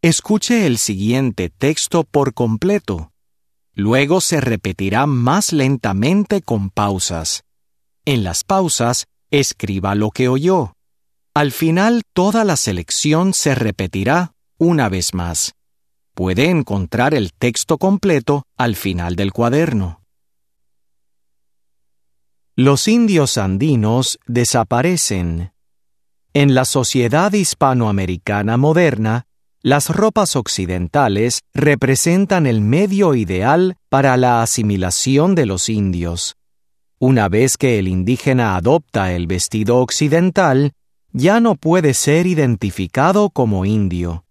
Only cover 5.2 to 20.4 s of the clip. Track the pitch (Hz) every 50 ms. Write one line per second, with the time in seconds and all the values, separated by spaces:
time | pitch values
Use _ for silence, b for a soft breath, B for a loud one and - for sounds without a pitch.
5.2 | 120 123 143 196 208 - 175 151 135 131 139 127 - 110 98 95 107 139 180 202
6.2 | 208 - 214 196 160 - - 107 98 95 - - 104 101 101 92 90 - 92 82
7.2 | 80 - - - _ _ _ _ _ _ _ _ _ _ _ _ _ - 139 123
8.2 | 104 92 82 - - _ 196 190 190 165 - - 120 117 123 - - _ _ _
9.2 | _ _ - 143 139 - - _ - - 98 98 90 98 101 104 107 107 - -
10.2 | 127 127 127 135 143 180 190 185 139 95 - _ _ _ _ _ _ _ _ _
11.2 | _ _ _ 147 147 143 - - 160 160 160 175 196 226 240 240 214 _ _ -
12.2 | 180 202 208 226 220 202 170 127 - - 98 87 85 - - - - 151 151 160
13.2 | 175 190 190 - - 156 135 127 117 110 95 - 98 90 - 95 98 117 143 170
14.2 | 180 165 _ _ _ _ _ _ 165 170 175 156 127 104 92 92 85 - - 92
15.2 | 87 85 85 - - - - _ _ _ _ _ _ _ _ _ _ _ _ -
16.2 | 92 92 92 90 131 165 180 160 135 - 104 98 92 80 - 113 123 139 156 139
17.2 | 107 87 - _ - 123 117 - - _ 165 147 - 190 196 196 - 196 170 139
18.2 | 117 - 143 143 131 _ _ _ 127 120 107 - - 98 92 87 87 85 90 85
19.2 | 101 98 - - 117 117 123 147 165 160 131 107 95 87 80 _ _ _ _ _
20.2 | _ _ _ _